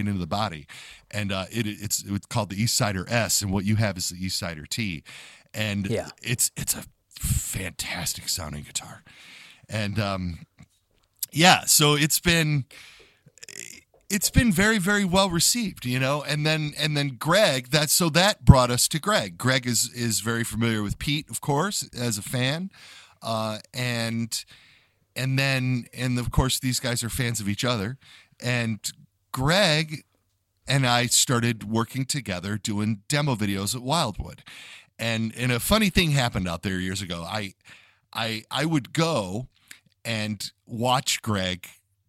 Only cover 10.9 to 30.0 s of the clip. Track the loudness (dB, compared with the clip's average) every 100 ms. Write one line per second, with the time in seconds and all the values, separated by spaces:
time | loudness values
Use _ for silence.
10.9 | _ _ _ -4 6 6 6 6 6 6
11.9 | 6 2 2 2 2 2 0 -2 -10 -20
12.9 | -20 -20 _ _ _ -20 -18 -18 -20 _
13.9 | _ -4 0 2 4 4 4 4 4 2
14.9 | 2 2 2 2 2 2 0 -4 -4 -2
15.9 | 0 0 0 -2 0 0 0 -2 -2 -2
16.9 | 0 -2 -2 2 4 4 2 0 0 2
17.9 | 2 4 4 4 8 10 10 8 2 0
18.9 | 0 0 0 0 -2 2 2 2 0 0
19.9 | -2 -2 0 0 -2 -2 0 0 0 -2
20.9 | -4 -4 -4 -4 -6 -2 0 0 -4 -6
21.9 | -6 -4 -4 -4 -2 -2 -2 -6 -12 -20
22.9 | -20 -20 _ -6 -4 -4 -8 -10 -6 -2
23.9 | -2 -2 -2 -4 -6 -10 -20 -20 _ _
24.9 | _ _ -6 0 2 2 2 0 -2 -4
25.9 | -4 -2 -2 0 2 2 2 0 -2 -2
26.9 | -2 -2 -2 -2 -2 -2 -2 0 0 -2
27.9 | -8 -16 -20 _ -8 -2 -2 -2 -4 -8
28.9 | -12 -18 _ _ -2 2 4 4 2 0
29.9 | -8